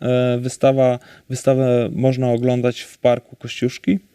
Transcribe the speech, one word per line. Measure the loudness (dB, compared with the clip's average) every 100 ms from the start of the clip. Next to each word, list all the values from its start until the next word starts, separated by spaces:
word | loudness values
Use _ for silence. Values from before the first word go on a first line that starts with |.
e, | -2 0 0 -2
wystawa, | -4 0 2 4 2 0 -6 -20 _
wystawę | -4 0 2 2 2 0
można | 0 0 0 0
oglądać | 0 0 0 -2 -4
w | -12 -2
Parku | 0 0 -4 -18
Kościuszki, | -14 -4 -4 -4 -2 -2 -4